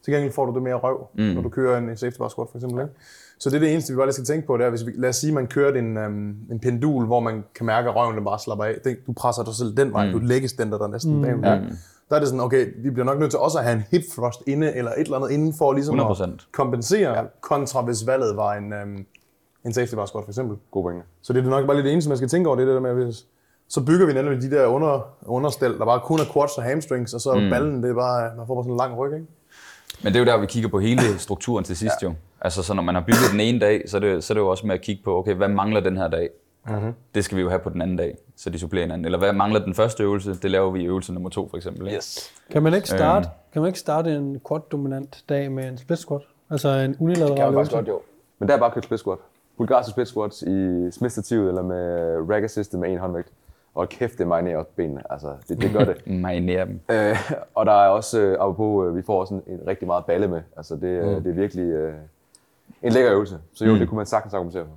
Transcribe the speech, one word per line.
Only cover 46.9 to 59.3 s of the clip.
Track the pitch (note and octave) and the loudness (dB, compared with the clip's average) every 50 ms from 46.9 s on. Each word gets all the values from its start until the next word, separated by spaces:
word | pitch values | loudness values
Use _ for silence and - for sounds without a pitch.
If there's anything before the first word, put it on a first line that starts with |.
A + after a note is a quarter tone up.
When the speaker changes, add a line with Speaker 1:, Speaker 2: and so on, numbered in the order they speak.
| C3+ - | 0 0
Speaker 3:
unilateral | D#3+ E3 F3+ E3+ D#3+ C#3+ | 0 2 2 4 2 2
Speaker 4:
Det | C#3 C#3 | 4 4
kan | - | 4
man | C3+ C3+ | 4 4
faktisk | C3+ D3 D3+ - | 4 2 2 0
Speaker 3:
øvelse? | |
Speaker 4:
godt, | A#2 A2 G#2+ | -2 -2 -2
jo. | G2+ F2 - _ _ _ _ _ _ _ | -4 -6 -6 _ _ _ _ _ _ _
Men | G#2 G2 | 2 4
der | C#3+ | 4
er | B2+ | 6
bare | A#2+ A#2 | 4 2
kørt | - A#2+ G#2+ | 2 -2 -4
split | - A#2 G#2+ | -4 -4 -4
squat. | - G#2 F#2 F#2 - _ _ _ _ _ _ _ | -2 -4 -6 -6 -8 _ _ _ _ _ _ _
Bulgarske | A#2+ G#2 C3 B2 - A2+ | 0 4 4 4 4 2
split | G#2 B2 B2 A#2+ | -4 -4 -4 -2
squats | - A2+ G#2+ G#2 - - | -2 -4 -4 -4 -6 -6
i | - F2+ F#2+ F#2+ F#2+ F#2 F2+ F2 F2 F2+ | -4 -2 0 2 2 0 0 0 -2 -2
Smith-stativet | F2 - B2+ B2 A2+ - G#2 - A#2+ A2+ G2+ F#2+ | -2 -2 -4 -2 -2 -4 -4 0 2 2 2 2
eller | F2+ F#2 F2+ | 2 0 -2
med | F#2 F2+ F2+ F2 F2 F2 F2 E2 E2 E2 E2 D#2+ E2 | -2 -2 -2 -2 -2 -2 -2 0 0 0 -2 0 0
rack | G#2 G#2+ G2+ | 0 0 0
assisted | A2 - G#2+ G#2 - - F2+ | -2 -4 -6 -6 -4 -4 -4
med | F2+ F2 | -2 -2
en | F#2+ F2 | -2 -2
håndvægt. | F#2 F#2 F2+ E2+ F2 - _ _ _ _ - _ _ _ _ | -4 -4 -6 -6 -8 -10 _ _ _ _ -20 _ _ _ _
Og | D2+ F2+ F#2 | -6 -4 -4
kæft, | - - B2 A2+ - - | -4 -4 -4 -4 -2 -2
det | F#2 E2+ | -2 0
marinerer | E2+ E2+ F2 F2+ E2+ D#2 | 0 0 0 0 -2 -4
også | D#2+ - _ | -4 -6 _
benene. | - F2 D#2 C#2 C#2 - - | -4 -4 -4 -4 -8 -8 -10
Altså, | C2+ D2 D2 D2 C#2+ C#2+ - - | -10 -10 -10 -12 -12 -12 -8 -8
det, | E2 - | -6 -2
det | - F#2+ G#2 | -2 0 4
gør | G#2 G#2 | 4 2
det. | F#2+ F2 - - - | 2 2 -6 -6 -6
Speaker 2:
<laughs> | G2 F#2 | -4 -4
Marinerer | F2+ F#2 F2+ F2 F2+ F2+ F2+ F#2 F#2+ | -2 -2 -2 -2 0 0 0 0 -2
dem. | F#2+ G2+ F2+ - - | -4 -6 -12 -4 0
Speaker 4:
Øh, | - A2 G#2+ G#2 A2 - - - D#3 - - _ _ | 0 2 2 2 0 0 -2 -4 -8 -8 -8 _ _
og | G#2+ A2 | 0 4
der | G2+ | 6
er | G#2 G2+ G2+ G2 | 8 8 8 8
også, | G2 G#2+ A2 - - A2+ | 6 4 0 0 2 2
øh, | G#2 G2 F#2+ | 4 4 4
apropos, | - G2 G2 F2+ F#2 A2 G#2+ G#2 G2+ F#2 F2 | 2 2 0 0 0 0 2 2 2 2 2
øh, | E2+ | 0
vi | F2+ | -2
får | F#2 - G#2+ F#2 | -2 0 0 0
også | F#2 F#2+ | 0 -2